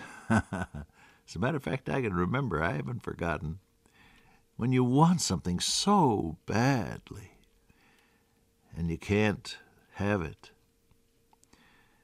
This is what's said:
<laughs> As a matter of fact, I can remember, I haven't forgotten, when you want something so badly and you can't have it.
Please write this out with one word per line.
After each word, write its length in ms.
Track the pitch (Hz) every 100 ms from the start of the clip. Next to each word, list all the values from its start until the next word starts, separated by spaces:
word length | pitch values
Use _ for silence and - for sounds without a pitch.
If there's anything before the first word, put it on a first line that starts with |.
| - - -
<laughs> 20 |
As 1080 | 113 - 92 - 73 73 _ - _ - -
a 40 |
matter 180 | 120 156
of 60 |
fact, 260 | 185 170 -
I 120 | 139
can 140 | 117 87
remember, 480 | 90 127 131 78
I 80 | 82
haven't 320 | - 131 120
forgotten, 560 | - - 85 78 78 95 _ _ _ _ - - - _ _ -
when 160 | 123
you 120 | 127
want 380 | 123 135 165 175
something 380 | - 90 90 87
so 800 | - - - 202 147 104 82 76 -
badly 840 | 104 127 131 71 50 - 101 - - _ _ _ _ _ _ _ _ _ _ _ _ _ -
and 140 | 85
you 80 | 82
can't 640 | - 101 107 92 - - - _ _ -
have 280 | 98 104
it. 260 | 76 - - _ _ _ _ _ _ _ _ _ _ _ _ _ _ _